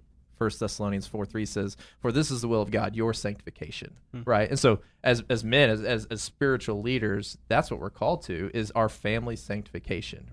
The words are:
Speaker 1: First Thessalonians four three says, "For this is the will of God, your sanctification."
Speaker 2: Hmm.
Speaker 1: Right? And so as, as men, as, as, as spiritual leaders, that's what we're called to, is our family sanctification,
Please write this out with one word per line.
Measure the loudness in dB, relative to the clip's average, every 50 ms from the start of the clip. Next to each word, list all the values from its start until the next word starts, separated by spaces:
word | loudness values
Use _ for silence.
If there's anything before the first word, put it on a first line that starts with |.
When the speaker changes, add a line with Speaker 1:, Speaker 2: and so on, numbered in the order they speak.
| -20 _ _ -20 -20 _ -4
Speaker 1:
First | 0 0 0 0 0
Thessalonians | -4 -4 -2 -2 -2 -2 0 -2 -4
four | -6 -6 -6 -6
three | -4 -4 -4 -4
says, | -2 -2 -2 -2 -2 -6 -10 -20 -20 _ _
"For | -2 0
this | 2 2 0 0
is | -2 -4
the | 0
will | 2 2 2 2
of | 2
God, | 0 0 0 0 0
your | 0 0 0 0
sanctification." | -2 -4 -4 -6 -6 -12 -16 -14 -12 -12 -12 -10 -12 -12 -14 -16 -20 -20 _
Speaker 2:
Hmm. | -12 -8 0
Speaker 1:
Right? | 2 4 4 4 2
And | 2
so | 4 6 6 6 4 0 -12 _ _ 2
as, | 2 4 4 2 0
as | 0 0 2
men, | 4 6 6 6 6
as, | 4 2 0
as, | 0 -2 -2 -2
as | -6 -8 -8 -8
spiritual | -10 -2 _ 2 2 4 2 0 -2 -4 -2
leaders, | 0 0 0 2 2 0 0 -2 -4 -6 -12 -16 -2 2
that's | 2 2 4 2
what | -4 -6
we're | -6 -10
called | -4 -2 0 0 0 0 -4
to, | -6 -6 -4 -4 -4
is | -2 -4 -4 0
our | 2 2 2 2
family | 0 -2 -2 0 0 0 -2 -4 -6
sanctification, | -8 -6 -6 -6 -6 -6 -8 -10 -10 -6 -4 -4 -4 -4 -8 -12 -14 -16 -14